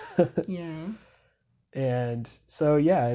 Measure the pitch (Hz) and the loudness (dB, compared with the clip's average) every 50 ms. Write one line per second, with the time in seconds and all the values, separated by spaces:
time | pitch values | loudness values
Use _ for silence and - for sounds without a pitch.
0 | - - - - 170 - - - - - 185 175 170 165 156 160 165 190 220 - | -16 -6 0 0 0 0 0 -6 -6 -6 -6 -8 -8 -10 -10 -10 -10 -10 -12 -12
1 | - _ _ _ _ _ _ _ _ _ _ _ _ _ - 131 135 127 123 123 | -16 _ _ _ _ _ _ _ _ _ _ _ _ _ -6 -4 -2 0 0 0
2 | 123 120 120 117 117 - - - _ - - - 160 147 151 147 147 165 190 170 | -2 -2 -4 -6 -8 -10 -12 -18 _ -10 -4 0 2 4 4 6 6 4 4 4
3 | 123 120 120 | 4 2 0